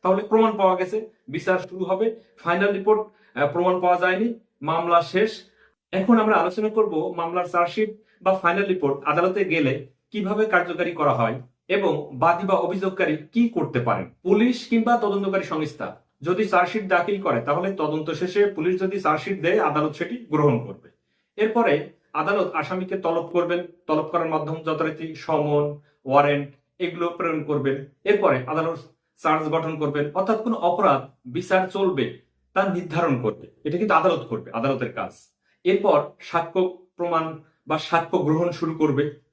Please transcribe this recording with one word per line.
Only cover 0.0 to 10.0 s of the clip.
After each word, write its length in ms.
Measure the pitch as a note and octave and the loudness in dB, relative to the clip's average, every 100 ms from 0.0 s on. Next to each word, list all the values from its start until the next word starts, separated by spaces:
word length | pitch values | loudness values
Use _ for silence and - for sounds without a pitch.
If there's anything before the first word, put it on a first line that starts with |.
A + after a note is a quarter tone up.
তাহলে 180 | F3+ G3 G#3 | 2 0 4
প্রমাণ 200 | A3 G#3+ G3 | 4 4 4
পাওয়া 160 | F#3+ F3+ | 2 2
গেছে, 180 | F#3 G#3+ A3+ _ - D#3 | -2 -4 -8 _ -10 -6
বিচার 220 | - F3+ - | 0 0 -2
শুরু 140 | F#3 F3+ | -8 -4
হবে, 160 | F#3+ A3+ A3 _ _ | 0 0 -2 _ _
ফাইনাল 280 | E3+ F3+ G3+ G3 | -2 2 2 2
রিপোর্ট, 240 | G#3 G#3+ | 2 2
আহ, 460 | - _ _ B2 D3 | 0 _ _ -2 0
প্রমাণ 220 | F3 F3+ F#3 | 2 2 2
পাওয়া 140 | F3+ F3 | 2 4
যায়নি, 240 | F3+ F#3 A3+ A3+ _ _ D3 | 2 2 0 -4 _ _ -4
মামলা 300 | E3 F3 E3+ - | -2 4 2 4
শেষ। 200 | F3+ A3 - - _ _ _ _ | 0 0 -2 -18 _ _ _ _
এখন 220 | F#3 F#3+ A3+ | -2 4 4
আমরা 120 | G#3+ G#3+ | 6 2
আলোচনা 280 | E3+ G3 G#3+ A3 | 2 0 -2 2
করব 160 | G#3 D#3+ E3 E3+ | 0 0 -2 -4
মামলার 280 | E3 F3+ F3+ | -4 -2 -2
চার্জশিট 360 | F3 E3+ - G#3+ - _ _ | 0 0 0 -2 -4 _ _
বা 100 | F#3+ F#3+ | 0 2
ফাইনাল 240 | E3+ F#3+ G3 | 2 0 0
রিপোর্ট 220 | F#3 C#3 C#3 - | 0 0 0 0
আদালতে 300 | D3 F#3 F#3+ F3+ | 2 2 2 0
গেলে 200 | D#3+ C3+ - - _ | 2 0 -2 -8 _